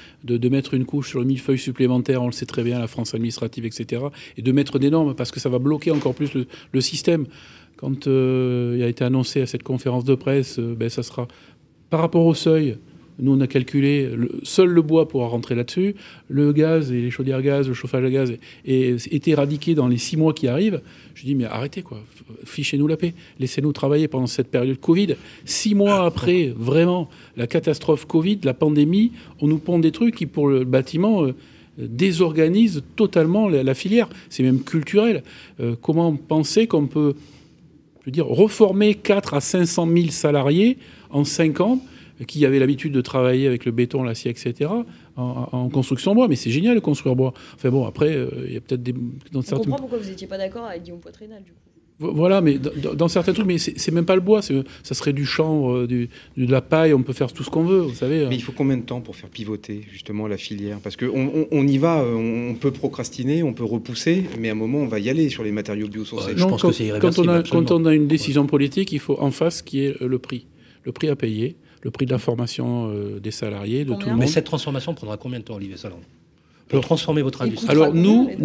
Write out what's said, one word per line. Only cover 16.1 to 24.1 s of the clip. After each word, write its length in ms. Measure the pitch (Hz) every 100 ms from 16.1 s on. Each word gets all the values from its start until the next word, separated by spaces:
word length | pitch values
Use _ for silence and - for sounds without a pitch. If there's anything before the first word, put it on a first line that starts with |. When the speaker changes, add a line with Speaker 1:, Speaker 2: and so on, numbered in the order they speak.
| - _
Speaker 1:
le 240 | 135 147
gaz 360 | 147 156 160 143
et 120 | 123
les 80 | 120
chaudières 320 | - 131 131
gaz, 260 | 135 139 135
le 60 |
chauffage 280 | 120 120 135
à 60 | 127
gaz 220 | 135 131
est, 100 | 113 - -
est, 480 | - 131 131 120 -
est 160 | 147 170
éradiqué 460 | 147 143 147 156
dans 120 | 156 123
les 120 | 120
six 180 | - 156
mois 160 | 156
qui 160 | 151 127
arrivent. 320 | 131 214 170 - - -
Je 120 | - 127
dis 80 |
mais 100 | 139
arrêtez 380 | 113 107 139 190
quoi, 160 | - 110 110 - - 113 -
fichez-nous 400 | - 139 143 151
la 100 | 156
paix, 160 | 175 170 - -
laissez-nous 360 | 131 - 147
travailler 340 | 139 139 147
pendant 180 | 156